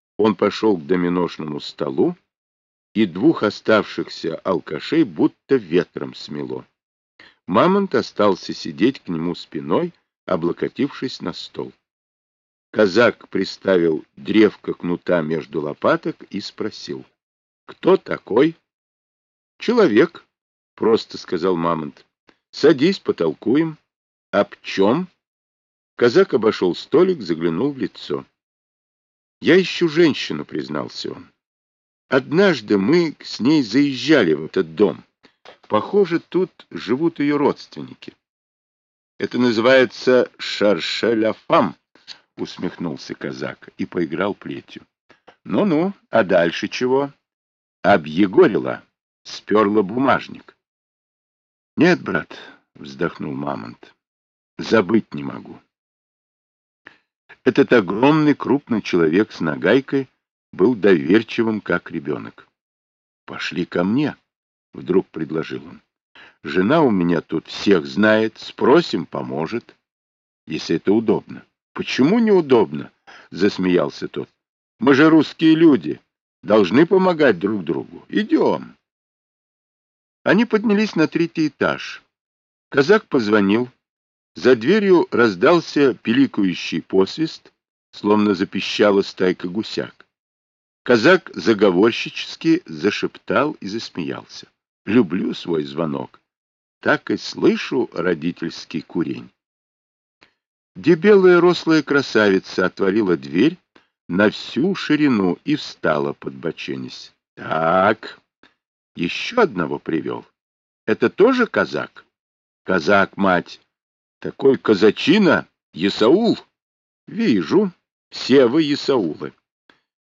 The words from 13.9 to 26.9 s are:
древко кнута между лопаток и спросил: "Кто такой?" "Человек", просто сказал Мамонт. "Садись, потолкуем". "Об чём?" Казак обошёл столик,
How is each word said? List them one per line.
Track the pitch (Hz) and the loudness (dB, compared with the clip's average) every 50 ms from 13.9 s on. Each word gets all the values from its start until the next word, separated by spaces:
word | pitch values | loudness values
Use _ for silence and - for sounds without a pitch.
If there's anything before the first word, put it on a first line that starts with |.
| 80 73 - _ _ | 0 -2 -6 _ _
древко | - - - 95 110 107 95 - - _ - 82 | -20 -8 -2 4 4 4 4 4 -2 _ -10 -10
кнута | _ - 87 87 85 _ - 90 85 | _ -4 -6 -6 -6 _ -2 -2 -2
между | 78 76 82 80 64 67 71 80 | -2 -2 -6 -6 -8 -8 -8 -8
лопаток | 73 73 71 _ - 113 160 165 - 170 143 _ - - | -8 -8 -10 _ -2 -2 -2 -2 -4 -10 -12 _ -16 -14
и | - 98 | -12 -12
спросил: | - - - - 104 107 - - - - 69 65 64 _ _ _ _ _ _ _ _ _ _ _ _ | -12 -12 -12 -10 -10 -10 -10 -12 -14 -14 -14 -14 -14 _ _ _ _ _ _ _ _ _ _ _ _
"Кто | - - _ - 165 190 - | -20 -20 _ 2 2 2 2
такой?" | _ - 85 71 _ - 95 117 147 165 165 _ _ _ _ _ _ _ _ _ _ _ _ _ _ _ _ _ _ _ _ _ | _ -4 -8 -8 _ -2 2 2 2 2 0 _ _ _ _ _ _ _ _ _ _ _ _ _ _ _ _ _ _ _ _ _
"Человек", | - - 240 240 202 147 104 110 156 - _ - _ _ _ _ _ _ _ _ _ _ _ | -4 -2 2 2 2 4 4 4 2 2 _ -14 _ _ _ _ _ _ _ _ _ _ _
просто | - - 110 113 104 - _ - - | -4 0 2 2 2 0 _ -18 -20
сказал | - - 92 82 82 95 92 | -12 -8 -8 -4 -2 -2 -2
Мамонт. | 85 82 85 85 80 76 73 - _ _ _ _ _ _ _ _ _ _ _ | 0 0 -2 -2 -2 -6 -10 -14 _ _ _ _ _ _ _ _ _ _ _
"Садись, | _ - - 151 165 127 143 185 196 - | _ 2 4 4 4 4 2 0 0 -2
потолкуем". | _ - 98 - 85 80 73 _ - 107 123 151 165 160 151 _ _ _ _ _ _ _ _ _ _ _ | _ -6 -4 -2 -2 -4 -4 _ -2 0 0 0 0 -2 -6 _ _ _ _ _ _ _ _ _ _ _
"Об | - 101 101 - - _ | -2 -2 -2 -2 -4 _
чём?" | _ - - 95 95 104 127 170 185 - _ _ _ _ _ _ _ _ _ _ _ _ _ _ _ _ _ | _ -12 -2 0 2 2 2 0 -2 -6 _ _ _ _ _ _ _ _ _ _ _ _ _ _ _ _ _
Казак | - 120 120 113 175 196 - - | 0 2 4 4 4 2 4 2
обошёл | 127 107 110 98 - 98 90 80 | 0 0 0 0 0 -2 -2 -2
столик, | - - _ | -4 -8 _